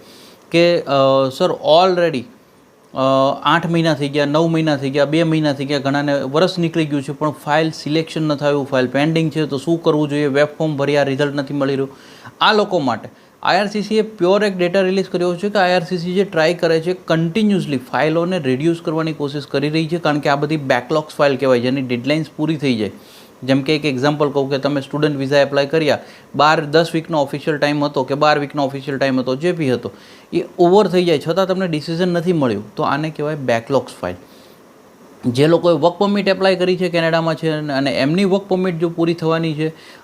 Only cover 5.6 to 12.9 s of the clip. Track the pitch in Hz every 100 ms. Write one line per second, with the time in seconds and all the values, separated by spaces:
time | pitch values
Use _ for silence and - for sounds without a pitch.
5.6 | 139 143 135 143 143 143 131 143 180 180
6.6 | 165 165 156 143 135 143 202 - - 151
7.6 | 160 151 143 151 156 165 156 143 147 143
8.6 | 131 131 127 131 151 160 160 156 156 143
9.6 | 135 165 165 151 147 147 147 135 147 -
10.6 | 160 143 139 147 139 135 147 143 139 143
11.6 | 135 135 135 - - - - - 175 214
12.6 | 202 185 135